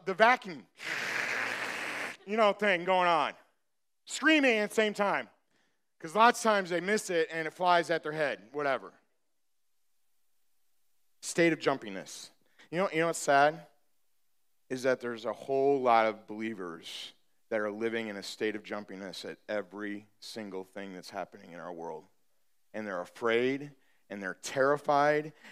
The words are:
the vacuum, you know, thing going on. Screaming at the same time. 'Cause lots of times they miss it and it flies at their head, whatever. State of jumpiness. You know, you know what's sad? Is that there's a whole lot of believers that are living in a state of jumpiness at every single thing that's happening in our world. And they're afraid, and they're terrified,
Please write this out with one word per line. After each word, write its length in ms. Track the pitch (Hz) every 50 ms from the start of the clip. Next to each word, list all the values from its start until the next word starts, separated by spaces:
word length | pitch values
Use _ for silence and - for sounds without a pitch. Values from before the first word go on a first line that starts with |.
| -
the 80 | 185 190
vacuum, 520 | 165 220 233 254 247 - 190 165 127 98 _ _ - - - - - - - - - - - - - - - - - - - - - - - - - - - - - -
you 120 | 196 208 226
know, 160 | 220 202 196
thing 320 | - 208 208 185 170 175
going 220 | 180 190 185 180 175
on. 260 | 170 156 139 113 - - - _ _ _ _ _ _ _ _ _ _ _ _
Screaming 540 | - - - 254 311 320 302 269 254 226 214
at 100 | 208 202
the 60 | -
same 180 | - 214 208 202
time. 340 | - 202 196 170 143 117 - _ _ _ _ _ _ _ _ _ _ _ _ _ _
'Cause 160 | - 165 160
lots 240 | 208 226 240 233 -
of 40 | -
times 260 | 226 214 202 190 170
they 100 | 180 170
miss 300 | 170 190 214 214 - -
it 180 | 180 165 160 151
and 160 | 160 165 160 160
it 60 | -
flies 360 | - 185 180 175 175 165 170
at 140 | 170 156 -
their 100 | 156 151
head, 260 | 156 151 135 110 92 95 107 135
whatever. 400 | 147 147 139 131 113 95 87 - _ _ _ _ _ _ _ _ _ _ _ _ _ _ _ _ _ _ _ _ _ _ _ _ _ _ _ _ _ _ _ _ _ _ _ _ _ _ _ _ _ _ _ _ _
State 320 | - - - - 170 170
of 80 | 160 151
jumpiness. 720 | - 147 135 127 - 107 98 92 76 - - - - - _ _ _ _ _ - - -
You 60 | 151 170
know, 120 | 196 190
you 80 | - 160
know 80 | 165 170
what's 120 | 160 -
sad? 460 | - - 143 139 143 151 160 165 165 - _ _ _ _ _ _ _ _ _ _ _ _ _ _ _ _ _ _ _ -
Is 140 | 131 131 123
that 180 | 135 127 123
there's 240 | 123 120 117 113 110
a 80 | 117 104
whole 480 | - - 139 135 135 135 139 143 135
lot 240 | 127 123 117 113 110
of 220 | 110 107 104 - -
believers 840 | 107 110 113 113 113 95 92 87 82 82 76 - - - - - - _ _ _ _ _ _ -
that 100 | 113 110
are 120 | 104 107
living 360 | 101 107 113 113 110 117 113 110
in 100 | 101 98
a 60 | 95
state 320 | - - - 117 107 104
of 80 | 107 98
jumpiness 640 | 92 107 104 107 - 98 92 101 92 85 - -
at 120 | 95 80 - _ -
every 560 | 107 104 98 87 92 101 104 101 101 104 107 _ _ _
single 440 | - - - 117 107 101 92 92 92
thing 300 | - - 101 98 98 92
that's 160 | 92 87 -
happening 420 | 104 98 87 - - 104 98 95
in 80 | 85 85
our 140 | 82 87 90
world. 320 | 82 85 82 80 78 78 _ _ _ _ _ _ _ _ _ _ _ _ _ -
And 120 | 107 107
they're 160 | 104 95 87
afraid, 680 | 87 - - - 120 117 117 117 123 131 135 139 147 147 143 _ _ _ _ _ _ -
and 120 | 98 104
they're 160 | 98 92 90 -
terrified, 920 | - - - 139 131 139 147 143 - - 147 143 143 147 151 151 151 156 - _ - -